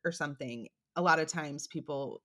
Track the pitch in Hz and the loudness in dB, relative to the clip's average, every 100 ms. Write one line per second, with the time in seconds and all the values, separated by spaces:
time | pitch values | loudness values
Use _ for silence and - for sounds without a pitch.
0 | 170 170 147 143 131 120 110 _ _ - | -4 -2 -4 -4 -8 -8 -10 _ _ 2
1 | 180 160 156 175 151 143 - 160 - 139 | 6 6 6 -2 -4 -6 -6 -8 -4 -4
2 | 139 - | -4 -8